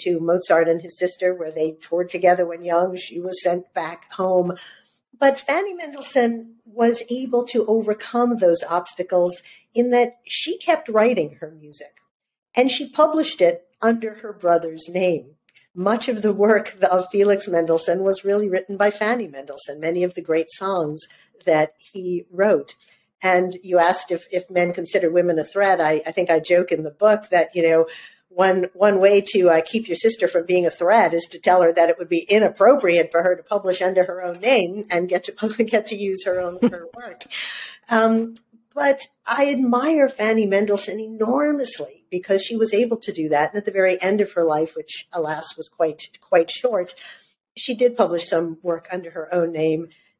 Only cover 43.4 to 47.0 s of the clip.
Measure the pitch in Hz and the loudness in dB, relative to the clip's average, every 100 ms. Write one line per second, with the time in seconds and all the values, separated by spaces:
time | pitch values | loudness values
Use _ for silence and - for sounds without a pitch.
43.4 | 151 208 202 190 190 180 185 208 196 175 | 0 -2 -4 0 2 2 0 0 0 0
44.4 | 165 151 160 160 151 - - 175 151 156 | 0 0 -2 -6 -14 -14 -10 -6 -4 -6
45.4 | 160 - - - 165 151 - - - 180 | -8 -14 -10 -2 -2 -4 -16 -18 0 2
46.4 | 165 - 247 208 180 - | 2 -2 -2 -2 -4 -10